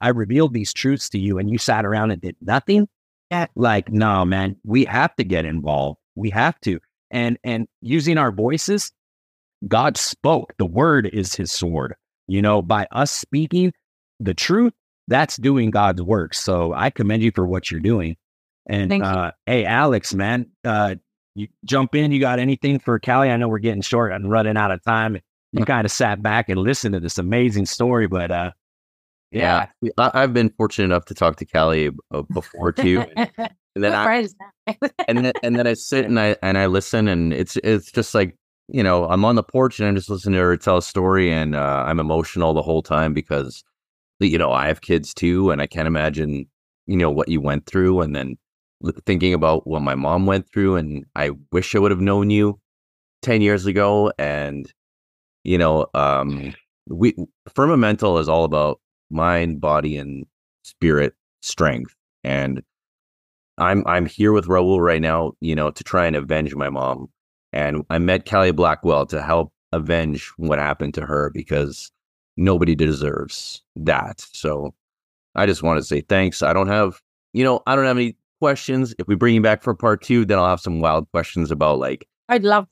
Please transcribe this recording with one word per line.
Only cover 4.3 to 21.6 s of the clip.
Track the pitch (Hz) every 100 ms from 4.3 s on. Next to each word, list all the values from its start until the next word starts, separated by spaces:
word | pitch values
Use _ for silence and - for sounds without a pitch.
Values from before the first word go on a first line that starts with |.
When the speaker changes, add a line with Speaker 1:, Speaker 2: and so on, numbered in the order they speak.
| 95 98 98
Speaker 1:
we | 107 120
have | - 120 160 -
to |
get | 101 90 80
involved. | 80 73 73 69 73 _
We | - 104
have | 98 143 -
to. | - 85 - _ _
And, | 123 120 120
and | 123 113 110 _
using | 117 156 151 160
our | 135
voices, | 101 113 156 - 202 - - _ _ _ _ _ - 101
God | 113 143 -
spoke. | - - 139 156 117 -
The | 95
word | 92 160 143 104
is | 107 92
his | - 87
sword. | - 87 80 65 - _ _ -
You | 98
know, | 104 104
by | 87 107 101
us | 123 143
speaking | - - 143 156 180 180 - _ _ _ -
the | 95
truth, | 87 - 196 240 - _ _ -
that's | 127 151 -
doing | 123 139 113
God's | 104 101 90
work. | 87 107 80
So | - - 90 85
I | 69 117
commend | - 101 110
you | 110
for | 104 92
what | 92 -
you're | 82
doing. | 87 117 82 82 _ _ _ _ -
And, | 101 95
Speaker 2:
Thank | 98
you. | 98
Speaker 1:
uh, | 95 85 - -
hey, | 123
Alex, | 95 117 147 117 -
man, | 95 98 123 120 _
uh, | 120 107 104 90 _ _ _
you | - 104 _